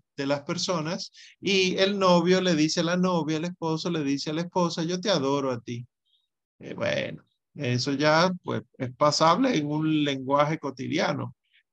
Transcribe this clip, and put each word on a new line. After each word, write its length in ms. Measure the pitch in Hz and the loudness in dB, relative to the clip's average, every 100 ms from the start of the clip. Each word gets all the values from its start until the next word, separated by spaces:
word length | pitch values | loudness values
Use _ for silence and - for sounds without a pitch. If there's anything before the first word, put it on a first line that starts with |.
| _ - | _ -8
de 100 | 139 | -2
las 160 | 143 | -2
personas 680 | 139 175 - 175 156 190 - - - _ | -2 -4 -2 -2 -4 -6 -10 -16 -20 _
y 380 | 180 196 185 185 | 0 2 2 2
el 220 | 190 202 | 0 4
novio 420 | 190 175 170 180 | 4 4 6 2
le 140 | 185 156 | 2 2
dice 240 | 156 180 | 2 0
a 40 | |
la 140 | 165 180 | 0 0
novia, 400 | 185 175 147 156 | 0 0 0 -4
el 80 | 175 | -4
esposo 440 | 180 165 160 180 | -6 -4 -4 -4
le 140 | 170 | -2
dice 280 | 139 139 160 | -2 -4 -4
a 20 | |
la 80 | 156 | -6
esposa, 420 | 175 190 170 170 | -4 -2 -2 -2
"Yo 160 | 165 185 | -4 -4
te 100 | 208 | 0
adoro 420 | 170 135 143 135 | 0 0 0 -2
a 80 | 120 | -4
ti". 280 | - 120 120 _ _ _ _ _ _ _ | -8 -12 -12 _ _ _ _ _ _ _
Eh, 140 | - | -14
bueno, 500 | - - - - - _ _ _ 165 | -6 -2 -2 -4 -10 _ _ _ -8
eso 380 | 135 123 143 | -2 -2 -2
ya, 380 | 139 151 160 185 180 | 2 4 4 2 0
pues, 200 | - 117 - _ | -6 -6 -8 _
es 160 | 131 127 | -10 2
pasable 600 | 147 143 160 180 269 170 | 2 4 4 4 2 0
en 120 | 147 | 0
un 360 | 151 156 156 | -2 0 2
lenguaje 540 | 143 135 131 143 147 156 | 0 -2 0 2 2 0
cotidiano, 800 | 143 127 127 147 - 135 120 - _ _ _ | -6 -8 -4 -2 -2 -2 -8 -12 _ _ _